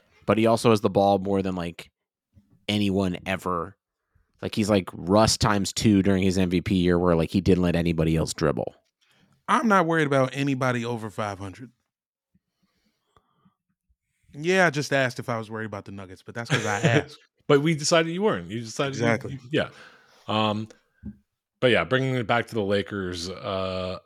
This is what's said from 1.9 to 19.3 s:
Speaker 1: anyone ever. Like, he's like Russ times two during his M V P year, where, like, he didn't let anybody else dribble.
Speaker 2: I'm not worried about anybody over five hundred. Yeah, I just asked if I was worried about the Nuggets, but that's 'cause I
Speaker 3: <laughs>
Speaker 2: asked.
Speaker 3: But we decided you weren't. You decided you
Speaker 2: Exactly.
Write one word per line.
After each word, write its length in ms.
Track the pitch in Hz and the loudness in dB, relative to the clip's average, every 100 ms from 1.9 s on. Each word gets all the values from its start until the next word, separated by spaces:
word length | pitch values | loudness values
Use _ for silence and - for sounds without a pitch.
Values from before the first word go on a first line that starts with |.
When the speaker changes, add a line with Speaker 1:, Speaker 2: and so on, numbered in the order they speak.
| _ _ _ _ _ _ _ - | _ _ _ _ _ _ _ -2
Speaker 1:
anyone 520 | 104 101 95 95 87 - | 0 2 0 -2 -4 -6
ever. 500 | 92 90 87 90 - _ _ _ _ _ _ | -6 -4 -6 -6 -12 _ _ _ _ _ _
Like, 140 | - | -6
he's 160 | - 104 | -2 2
like 180 | 101 90 | 2 0
Russ 420 | - 80 101 110 - | -8 2 4 4 4
times 340 | 117 101 95 | 2 0 -2
two 280 | - 113 101 | 0 4 4
during 200 | 95 95 | 4 2
his 160 | 95 92 | 2 2
M 100 | 92 | 0
V 140 | 90 | 0
P 140 | - 95 | 0 2
year, 220 | 87 87 | 4 4
where, 160 | 90 | 4
like, 160 | 82 80 | 2 2
he 120 | 98 | 0
didn't 200 | 87 90 | 2 4
let 120 | 90 85 | 4 2
anybody 400 | 85 80 80 80 | 0 0 0 0
else 160 | 76 | -2
dribble. 420 | - 78 60 50 - _ _ _ _ _ _ - | -2 -2 -2 -6 -12 _ _ _ _ _ _ -2
Speaker 2:
I'm 220 | 220 226 | 0 4
not 160 | 196 | 4
worried 220 | 165 165 147 | 4 2 2
about 240 | 139 127 | 2 2
anybody 540 | 131 143 131 131 120 117 | 0 -4 -2 -2 -2 -4
over 240 | 117 107 | -6 -8
five 280 | 107 104 98 | -8 -8 -8
hundred. 320 | 98 90 120 _ _ _ _ _ _ _ _ _ _ _ _ _ _ _ _ _ _ _ _ _ _ _ _ _ _ | -12 -14 -20 _ _ _ _ _ _ _ _ _ _ _ _ _ _ _ _ _ _ _ _ _ _ _ _ _ _
Yeah, 340 | 143 160 190 175 | -8 -2 2 2
I 40 | |
just 220 | 143 135 | 0 -2
asked 260 | 139 131 - | 0 0 -4
if 100 | 123 | -8
I 100 | 113 | -8
was 120 | 107 | -8
worried 160 | 110 110 | -10 -10
about 180 | 101 | -10
the 80 | 98 | -14
Nuggets, 300 | 98 92 95 | -16 -16 -20
but 120 | - | -14
that's 160 | 117 117 | -12 -4
'cause 160 | 127 107 | -4 -2
I 140 | 101 | -2
Speaker 3:
<laughs> 0 | |
Speaker 2:
asked. 380 | 135 113 - - _ _ - | 2 0 -2 -12 _ _ 2
Speaker 3:
But 140 | 143 | 2
we 140 | 151 | 4
decided 360 | 156 151 170 165 | -2 2 2 2
you 100 | 175 | -2
weren't. 280 | 208 113 85 | -2 -2 -6
You 100 | 110 | -10
decided 360 | 113 - 139 135 | -10 -6 -4 0
you 60 | |
Speaker 2:
Exactly. 280 | 117 113 107 | 0 0 -4